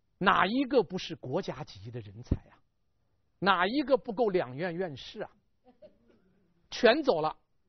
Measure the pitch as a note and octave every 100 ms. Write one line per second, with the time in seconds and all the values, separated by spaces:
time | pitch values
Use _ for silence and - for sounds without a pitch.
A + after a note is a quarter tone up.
0 | _ _ G3 E3 F#3 B3+ C4 C4+ F#3 F3+
1 | - E3 B2+ D#3+ F#3 C#3+ D3+ G2 G#2+ A#2
2 | G#2 G2+ - - - _ _ _ _ _
3 | _ _ _ _ F#3+ F3+ F#3 C#4 C#4 C4
4 | - G3+ A3+ F3+ B2 B2+ F3+ E3+ F#3 B2+
5 | - A3 F3+ _ _ _ _ _ D5+ _
6 | _ _ _ _ _ _ _ - A3 C#4+
7 | C#4 E3+ D#3 - _ _